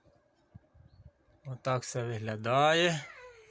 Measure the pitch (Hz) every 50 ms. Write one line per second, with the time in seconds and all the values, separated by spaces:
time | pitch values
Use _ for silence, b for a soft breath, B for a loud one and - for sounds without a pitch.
0 | _ _ _ _ _ _ _ _ _ _ - - _ _ _ - - - _ -
1 | - - _ _ _ _ _ _ - 139 127 - - 135 127 123 - - - 127
2 | 117 120 117 107 110 113 110 107 110 117 127 139 147 156 160 165 175 175 165 147
3 | - - - - - - - - - -